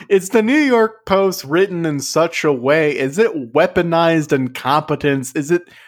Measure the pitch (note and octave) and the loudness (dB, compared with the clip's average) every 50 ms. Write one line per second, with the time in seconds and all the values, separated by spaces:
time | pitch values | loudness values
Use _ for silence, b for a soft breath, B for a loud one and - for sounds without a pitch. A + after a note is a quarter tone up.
0 | - - G3+ F#3+ F3 F#3+ - A3 G#3+ A3+ C#4 D#4 D4 C4+ A#3+ A3+ A3 A3 A3 - | -2 0 0 0 0 0 0 0 2 2 2 2 2 2 2 2 2 0 -2 -10
1 | _ - G3 G3 G3 F#3+ E3+ - - C3+ D#3 F3+ G3 G3 F3+ E3+ E3 D#3 D3 C#3 | _ -2 0 2 2 0 -2 -4 -6 -2 0 0 0 0 -2 -4 -4 -4 -4 -4
2 | C3 - - D#3 E3 E3 - - - D3+ C#3 A#2+ A#2+ C3+ D3+ D#3+ D#3 D3+ C#3 - | -6 -2 0 0 0 0 -2 -2 0 0 0 0 0 2 2 2 2 0 0 -2
3 | C3+ C3+ C#3+ F#3+ A#3 - - D3+ B2+ A2+ C3 D3 F3 F#3 - F#3 E3+ E3+ E3 E3 | -4 -2 0 0 0 0 0 -4 -8 -2 0 2 2 2 2 0 0 2 2 2
4 | E3+ E3 E3 D#3+ D3 - D3 C3+ B2+ B2 B2+ - - B2+ C#3+ D3+ D3+ - D3 C#3 | 2 2 2 0 0 0 0 -2 -2 -4 -6 -6 -2 0 0 0 0 -2 -4 -2
5 | D3 C#3+ C#3 C3+ B2+ - - D#3+ C#3 D3 F3 F3 - B B B B | 0 -2 -2 -2 -4 -6 -6 -6 -2 0 0 -2 -2 B B B B